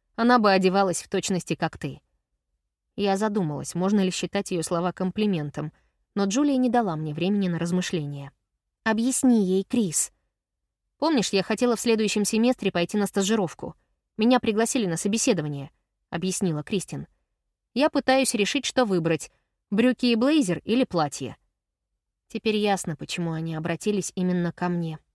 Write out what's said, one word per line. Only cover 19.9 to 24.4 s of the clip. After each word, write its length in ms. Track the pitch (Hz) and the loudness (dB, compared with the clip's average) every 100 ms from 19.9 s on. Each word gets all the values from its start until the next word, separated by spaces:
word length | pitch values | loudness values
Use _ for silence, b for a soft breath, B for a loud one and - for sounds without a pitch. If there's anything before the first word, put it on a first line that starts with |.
| 240 247 | 2 2
и 100 | 226 | 2
блейзер 420 | 262 311 180 165 | 2 2 2 -2
или 180 | - 247 | -2 0
платье». 540 | 247 170 147 - 123 - _ _ _ _ _ _ _ _ _ | 0 -2 -2 -4 -10 -12 _ _ _ _ _ _ _ _ _
Теперь 300 | 220 220 214 | -4 -2 0
ясно, 400 | 208 190 - 151 | 2 0 -2 -8
почему 360 | - 175 170 | -8 -4 -4
они 220 | 160 165 | -4 -4
обратились 560 | 156 170 165 214 208 - - | -4 -4 -2 -2 -2 -4 -2
именно 340 | 180 180 | 0 0